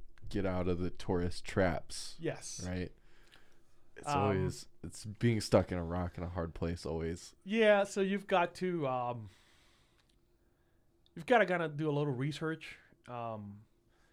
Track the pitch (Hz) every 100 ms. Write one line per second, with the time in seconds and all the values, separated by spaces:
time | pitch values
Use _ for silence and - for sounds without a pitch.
0 | - - - 101 95 92 90 87 87 -
1 | - 92 87 - - - 92 - - -
2 | - - 160 - - - 92 90 90 -
3 | - - - - - - - - - -
4 | - 143 135 95 92 - - - 87 -
5 | 110 101 120 113 - 107 90 90 85 87
6 | 90 - 85 90 82 - 85 85 - 80
7 | 82 90 - - 190 220 214 202 202 -
8 | 196 202 196 190 175 175 185 175 139 127
9 | 120 120 104 - - - - _ _ _
10 | _ _ _ _ _ _ _ _ _ _
11 | _ - 160 240 185 180 160 147 156 143
12 | 147 123 139 143 160 156 - - - _
13 | - 123 117 110 104 101 110 _ _ _
14 | _